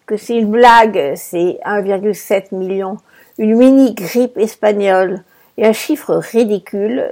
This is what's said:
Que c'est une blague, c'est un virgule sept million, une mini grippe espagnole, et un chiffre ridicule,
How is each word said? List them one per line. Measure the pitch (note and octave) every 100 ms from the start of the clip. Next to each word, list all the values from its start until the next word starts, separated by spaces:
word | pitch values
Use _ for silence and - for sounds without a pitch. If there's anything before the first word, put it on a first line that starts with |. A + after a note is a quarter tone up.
| -
Que | G#3
c'est | - A#3
une | G#3
blague, | A3+ A#3+ A#3 A3+ F#3+ C#3+ D3+
c'est | - E3+ F3+ -
un | - G#3
virgule | G3 F#3+ G#3+ F#3+
sept | - G3 G3
million, | F#3+ F#3 G3 F#3+ G#3 _ _ _ -
une | G#3+ A3+
mini | C4 C4+ C4
grippe | G#3+ E3+ A#3+ B3 B3
espagnole, | G#3+ - G#3 G#3 G3 F#3+ F#3 F#3+ - _ _ -
et | G#3+
un |
chiffre | G#3+ - D4 - E3
ridicule, | D#3+ A3+ A3 G3+ - G3+ G#3 B3+ E2+